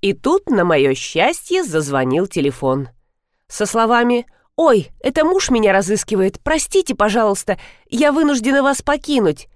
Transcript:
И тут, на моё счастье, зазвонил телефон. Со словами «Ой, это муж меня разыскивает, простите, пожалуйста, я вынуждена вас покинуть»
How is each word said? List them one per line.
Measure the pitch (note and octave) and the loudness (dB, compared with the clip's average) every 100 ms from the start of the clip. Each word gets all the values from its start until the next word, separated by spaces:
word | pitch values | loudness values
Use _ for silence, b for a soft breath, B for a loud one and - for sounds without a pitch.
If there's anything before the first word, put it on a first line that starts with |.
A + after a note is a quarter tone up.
И | G3 | -2
тут, | G3 C4 F#4 - | -2 0 0 0
на | A3+ | 0
моё | E3+ D3+ C3+ | 2 4 2
счастье, | C3 - D#3 A3 E4+ - F4+ | 0 -4 0 0 -2 -4 -4
зазвонил | D#4 D#3+ D3 C#3 C3 C#3+ G3 | -2 -4 -2 -2 0 0 -2
телефон. | - C#3+ C3 C3+ C3 C3 _ _ _ _ _ _ | -2 -2 -2 -2 -2 -6 _ _ _ _ _ _
Со | - G#3 | -6 -4
словами | A#3 A3+ A#3+ A#3+ A#3+ A#3+ _ _ - | 0 2 2 2 0 -2 _ _ 0
«Ой, | D#4+ A3+ D3+ - | 2 2 0 -6
это | - - | -4 0
муж | D#4+ F#4 - | 0 0 0
меня | B3 G#3+ | 2 2
разыскивает, | F#3+ F#3 G#3 - G#3 F#3+ - | 2 0 -4 -2 -2 -2 -2
простите, | - D#4 - F#4+ F4+ | -4 -2 0 -2 -2
пожалуйста, | A3 G#3+ G#3+ A3 G3 - F#3 B B B | 0 0 2 0 0 -4 -6 B B B
я | A#3 D4 | 0 2
вынуждена | C#4+ D#4 C#4 A3+ C#4 | 2 2 0 0 2
вас | C#4 C4+ | 0 -2
покинуть» | - D4 D4 C#4 F#3+ D3+ - | -2 -4 -2 0 0 -2 -10